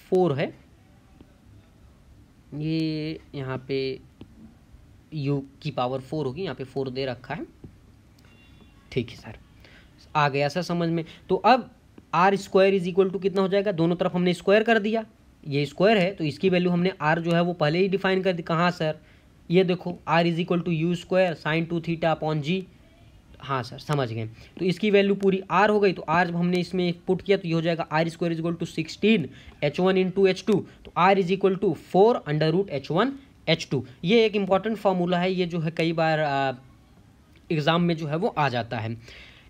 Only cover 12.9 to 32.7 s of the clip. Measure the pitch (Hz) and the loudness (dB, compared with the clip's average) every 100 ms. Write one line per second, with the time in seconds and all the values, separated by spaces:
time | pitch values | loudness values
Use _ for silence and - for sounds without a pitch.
12.9 | 180 190 185 185 185 190 202 196 165 165 | 2 2 0 -2 0 2 2 0 0 0
13.9 | 175 180 180 180 175 - 208 220 226 208 | 0 0 0 0 0 2 4 4 2 0
14.9 | 220 220 _ _ _ 151 139 143 - 190 | -2 -6 _ _ _ -6 -4 -4 2 4
15.9 | 220 180 202 156 - 190 180 180 175 180 | 4 2 -2 -4 -2 0 2 2 2 0
16.9 | - 151 165 165 170 175 170 147 170 196 | 0 0 0 2 2 2 0 0 2 0
17.9 | 190 190 190 190 170 165 160 175 175 156 | 0 0 0 0 -2 -2 0 0 0 -4
18.9 | 151 - - _ _ - 175 180 175 175 | -6 -12 -20 _ _ 0 2 2 0 -6
19.9 | 175 - 160 175 165 180 175 170 160 165 | -10 0 2 2 0 -2 -2 -2 -2 -2
20.9 | 175 - 185 185 151 151 160 165 175 165 | -2 -2 0 0 -2 -2 -2 -2 -4 -4
21.9 | 165 165 156 156 156 139 190 185 - - | -2 0 0 -2 -2 -2 -4 -6 -16 -20
22.9 | - - - - - - 131 120 139 - | -20 -20 -20 -20 -18 -6 -6 -6 -10 -4
23.9 | 147 123 110 110 - - - 180 170 214 | -2 -2 -6 -10 -12 -20 -6 -4 -2 2
24.9 | 202 196 196 196 185 - 170 214 208 202 | 4 4 2 0 0 0 2 4 4 2
25.9 | 170 160 165 180 170 175 180 175 185 180 | 0 0 0 0 0 0 0 -2 -2 -2
26.9 | 170 - 180 - 196 180 165 165 165 - | -2 -4 -4 0 0 0 -2 0 -2 -2
27.9 | 156 165 160 170 165 165 170 165 - 160 | -2 -2 -2 -4 -2 -4 -4 -6 -6 -8
28.9 | - 202 220 131 - - - 151 147 185 | 0 2 4 0 -10 -20 -6 -4 0 2
29.9 | 190 185 180 190 185 - 196 - - - | 2 0 2 2 2 0 0 -2 -12 -8
30.9 | - 180 196 180 196 190 190 202 151 - | 2 4 4 2 0 0 0 -2 -4 0
31.9 | 180 214 240 - 151 156 170 196 | 4 4 4 -2 0 0 0 -2